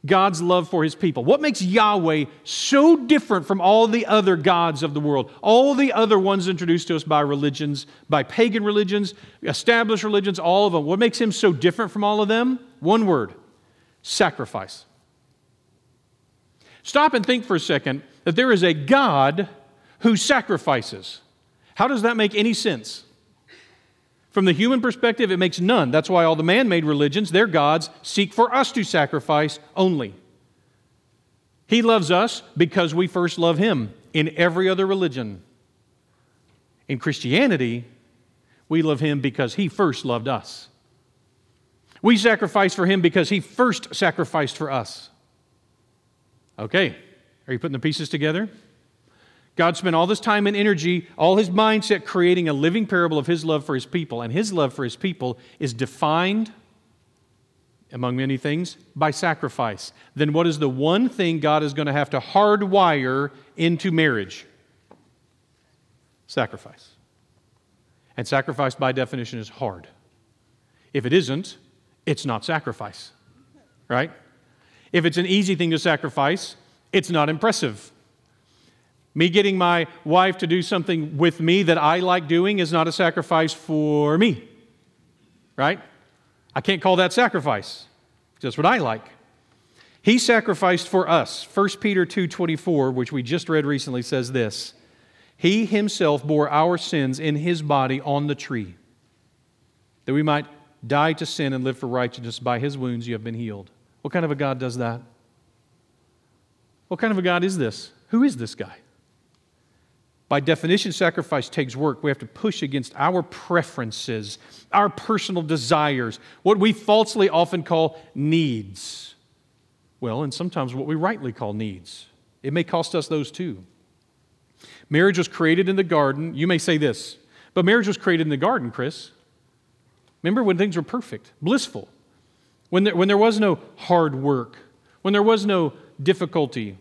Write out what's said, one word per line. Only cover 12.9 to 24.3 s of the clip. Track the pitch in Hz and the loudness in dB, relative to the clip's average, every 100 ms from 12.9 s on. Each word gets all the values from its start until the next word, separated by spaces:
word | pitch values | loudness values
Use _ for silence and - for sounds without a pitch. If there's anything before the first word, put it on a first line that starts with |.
| 226 208 | 2 2
word, | 151 98 - _ _ _ _ _ _ | 0 -2 -10 _ _ _ _ _ _
sacrifice. | - - 185 - 117 110 95 - _ _ _ _ _ _ _ _ _ _ _ _ _ _ _ _ _ _ _ - | -10 0 0 0 -10 -10 -12 -18 _ _ _ _ _ _ _ _ _ _ _ _ _ _ _ _ _ _ _ -20
Stop | - 294 302 | -2 2 2
and | 254 202 | 2 0
think | 247 | -2
for | 233 175 | 0 -2
a | |
second | - 147 147 135 - _ | 0 -2 -2 -6 -10 _
that | - 170 | -2 0
there | 262 | 4
is | 202 | 4
a | 175 | 4
God | 156 139 269 262 143 135 165 196 - _ _ _ _ | 0 2 4 4 4 2 2 -6 -10 _ _ _ _
who | 226 214 | 2 2
sacrifices. | - 269 - 175 - 131 - 95 92 - _ _ _ _ _ - | 2 0 0 -2 0 -2 -2 -14 -16 -20 _ _ _ _ _ -2
How | 240 | 0
does | 262 | 2
that | 226 226 | 0 2
make | 208 | 0
any | 208 220 | 2 0
sense? | 220 220 131 110 - _ _ _ _ _ - _ _ _ _ _ _ _ | 0 -2 -4 -8 -16 _ _ _ _ _ -20 _ _ _ _ _ _ _